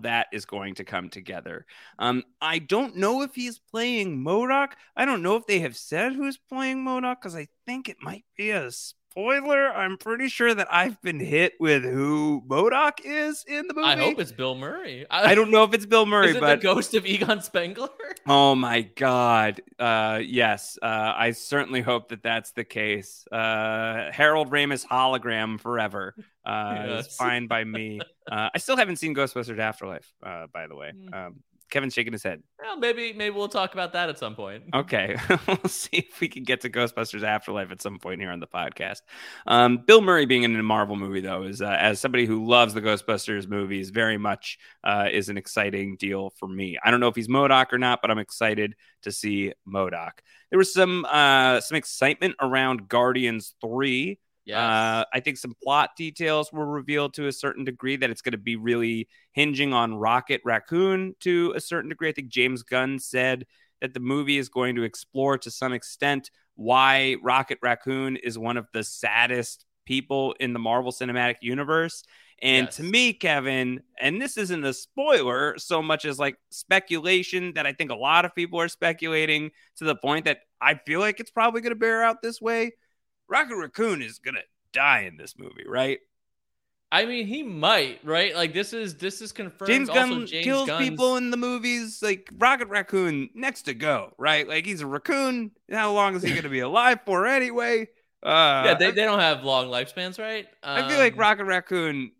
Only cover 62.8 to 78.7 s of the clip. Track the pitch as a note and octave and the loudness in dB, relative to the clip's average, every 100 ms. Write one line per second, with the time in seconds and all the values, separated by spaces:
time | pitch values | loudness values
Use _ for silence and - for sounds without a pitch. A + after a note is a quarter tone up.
62.8 | C3 C3+ - B2+ B2+ B2+ B2+ _ _ _ | -2 -4 -4 0 0 0 -6 _ _ _
63.8 | C3 B2+ B2 C#3 C#3+ C#3+ B2 B2+ B2 A#2+ | -10 -6 -4 -2 0 -2 -2 -2 -2 -2
64.8 | A2+ - - C3+ C3+ C3+ A#2 - C3 B2 | -4 -6 -10 -2 0 0 -4 -6 -4 -4
65.8 | - - C#3+ C#3 - _ _ - A2 B2+ | -8 -4 -2 -2 -6 _ _ -6 2 4
66.8 | C3+ C3+ C3+ B2+ A#2+ C3 C3 C#3 B2 A#2+ | 6 4 2 0 2 0 0 -2 -2 -2
67.8 | C3+ C3+ C3+ C3 A#2+ A2+ A2+ A#2+ G#2 A2 | -2 -4 -4 -6 -8 -6 -6 -6 -6 -8
68.8 | G#2+ - A2 A2 A#2+ B2 A#2 - _ _ | -8 -6 0 2 2 0 -4 -10 _ _
69.8 | - C3 C3+ C#3 C3+ - C3 A#2+ A2+ A#2+ | -4 -4 -2 -2 -2 -2 -4 -4 0 0
70.8 | B2+ B2 B2+ B2 B2 A#2 A#2+ C3 C#3+ D#3+ | 0 -4 -4 0 0 -2 -6 -6 -2 -2
71.8 | E3 - - _ _ _ C3 C3 B2+ - | -2 -6 -18 _ _ _ 4 4 2 -4
72.8 | E3 A3+ A#3+ G3+ F3 C#3+ C3+ C3 B2+ B2+ | -2 2 2 0 0 0 0 -2 -2 -6
73.8 | - - C3 F#3 C4+ - F#3+ F3 C#3 B2+ | -12 -4 -2 -2 -4 -4 -4 -4 -4 -6
74.8 | - - D4 B3+ B2+ B2+ C#3+ - - E3 | -8 -4 4 4 4 0 -2 -4 -2 -2
75.8 | D#3 D#3 D3+ C3+ C#3 C3 _ - - F#3+ | 0 -2 -2 -4 -4 -4 _ -18 0 0
76.8 | F#3+ E3 E3 F#3 F3+ F#3 F3+ D#3+ C#3+ C3+ | 2 -2 2 2 2 -4 -4 -4 -4 -4
77.8 | D3+ A2+ C3+ E3 F3 F3 E3+ E3+ E3+ | -6 -2 2 4 4 -2 -4 -2 -4